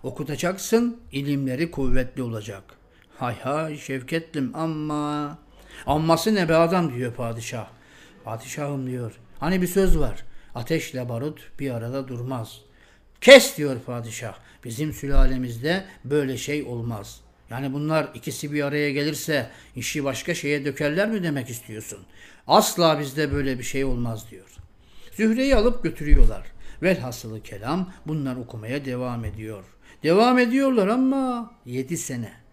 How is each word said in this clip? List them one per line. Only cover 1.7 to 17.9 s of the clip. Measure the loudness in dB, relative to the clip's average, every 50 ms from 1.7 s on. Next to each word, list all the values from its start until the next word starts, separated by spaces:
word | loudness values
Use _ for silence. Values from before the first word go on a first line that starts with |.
kuvvetli | -2 -2 4 6 6 6 4 2 -6 -8
olacak." | -8 -6 -6 -8 -10 -12 -14 -14 -16 -20 -20 _ _ _ _ _ -20 _ _
"Hay | -8 -6 -6 -6 -6
hay | -6 -6 -4 -4 -4 -6 -8
Şevketlim, | -10 -10 -8 -8 -8 -6 -4 -6 -6 -6 -6 -4 -4 -4 -4 -4
amma." | -4 -4 -4 -4 -4 -4 -4 -4 -4 -4 -4 -4 -4 -6 -8 -10 -14 -20 _ -20 -20 -20 -20 -20 -10 -4
"Amması | -2 0 2 4 2 2 2 2 2 2
ne | 2 2 4
be | 4
adam?" | 4 4 4 4 2 0 0 -2
diyor | -4 -6 -6 -6
padişah. | -6 -6 -6 -6 -8 -10 -8 -8 -10 -10 -12 -16 -20 -20 -20 -20 -20 -20 -20 -20 -18 -12
"Padişahım," | -10 -10 -10 -10 -12 -10 -8 -6 -6 -6 -6 -6
diyor, | -6 -6 -6 -6 -8 -10 -14 -20 -20 -12 -6
"hani | -2 0 0 0
bir | 0
söz | 0 2 2 6 6 6 6
var, | 6 2 0 -4 -8 -10 -12 -14 -16 -12 -10
ateşle | -10 -4 -2 -4 -4 -4 -6 -8 -8 -6 -6
barut | -6 -6 -6 -6 -8 -10 -18 -16 -10 -8
bir | -6 -6
arada | -4 -6 -6 -6 -6 -6 -6
durmaz." | -8 -8 -8 -8 -6 -6 -8 -8 -10 -14 -20 -20 _ _ _ -20 _ _ _ _ _ _ _
"Kes," | 12 12 12 12 12 6 -4
diyor | -4 -4 -2 -4 -4 -6
padişah, | -8 -8 -8 -8 -10 -10 -10 -10 -12 -12 -14 -20 -20 -20 _ -14
"bizim | -12 -6 -6 -6 -6 -6
sülalemizde | -6 0 6 8 8 8 8 6 2 -2 -6 -8 -6 -2 -2 -2 -2 -4 -10 -20 -16 -6
böyle | -2 0 0 0 0 -4
şey | -6 -6 -4 -4 -6 -6
olmaz. | -6 -8 -8 -6 -6 -8 -8 -12 -16 -18 -20 -20 _ _ _ _ -12
Yani | -10 -8 -6 -6 -4
bunlar | -4 -2 0